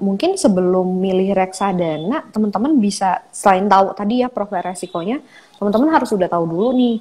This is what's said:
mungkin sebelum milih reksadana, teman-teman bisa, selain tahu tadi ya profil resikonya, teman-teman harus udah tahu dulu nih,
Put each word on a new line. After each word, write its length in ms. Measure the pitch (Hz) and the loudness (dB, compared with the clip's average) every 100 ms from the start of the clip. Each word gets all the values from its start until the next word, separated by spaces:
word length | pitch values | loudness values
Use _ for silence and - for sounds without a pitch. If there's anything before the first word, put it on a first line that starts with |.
mungkin 320 | 196 196 339 | -4 0 -2
sebelum 640 | 392 262 180 185 185 185 185 | 0 2 2 2 2 0 -2
milih 400 | 190 185 190 190 | 0 0 0 0
reksadana, 880 | 185 - 202 185 165 151 165 302 - | -2 -2 -2 -2 -2 -4 -4 -6 -6
teman-teman 480 | 214 214 196 269 302 | -4 -2 0 0 2
bisa, 400 | 208 196 190 180 - | 2 0 -2 -2 -6
selain 400 | - 208 185 202 | -2 2 4 4
tahu 240 | 196 196 | 4 4
tadi 320 | - 208 247 247 | 0 -2 0 -2
ya 20 | |
profil 320 | 226 202 190 180 | -4 -6 -6 -6
resikonya, 560 | 185 180 170 175 285 - - - - | -8 -8 -6 -4 -6 -8 -20 -20 -6
teman-teman 320 | 202 214 302 | 0 2 4
harus 160 | 320 247 208 | 2 2 0
udah 80 | 175 | 0
tahu 240 | 170 165 | 0 -2
dulu 240 | 165 233 | 0 0
nih, 220 | 254 247 226 | 2 2 0